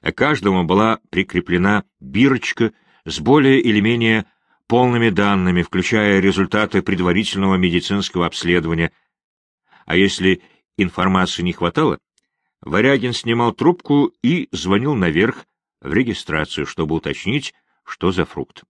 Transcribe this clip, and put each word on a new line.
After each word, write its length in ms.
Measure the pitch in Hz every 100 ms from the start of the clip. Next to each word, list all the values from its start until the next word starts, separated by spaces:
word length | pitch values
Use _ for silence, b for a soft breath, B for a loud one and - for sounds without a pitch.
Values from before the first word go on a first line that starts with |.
К 100 | 80
каждому 540 | - 139 147 101 92 85
была 340 | 92 110 110 _
прикреплена 720 | 87 95 87 - 87 95 104 - _
бирочка 720 | - 101 135 131 - - 113 b b b -
с 140 | -
более 400 | 92 147 135 135
или 180 | 120 104
менее 460 | 104 120 113 110 - _ _ _ _
полными 420 | 117 127 120 117
данными, 520 | 98 101 101 92 90
включая 580 | 85 90 90 110 104 98
результаты 640 | 95 92 95 104 107 98
предварительного 760 | 90 95 90 87 107 98 98 95
медицинского 680 | 90 85 - 101 95 92 85
обследования. 680 | - 85 87 80 82 82 _ _ _ _ _ _ _ b b b
А 100 | 87
если 460 | 98 - 92 90 b b b -
информации 680 | 92 - 92 92 90 -
не 100 | 87
хватало, 460 | 85 87 113 151 76 _ _ _ _ _ _
Варягин 520 | - 85 123 139 123
снимал 400 | 117 117 117 117
трубку 600 | - 151 170 - 143 143 _
и 260 | 120 170 -
звонил 440 | 90 87 101 135 135
наверх 500 | 90 80 110 - - _ _ _
в 120 | 67
регистрацию, 720 | 82 123 101 - 78 78 - 71
чтобы 300 | - 80 80
уточнить, 580 | 76 71 92 135 - _ _ _
что 280 | - - 90
за 140 | 92 82
фрукт. 380 | - 65 - _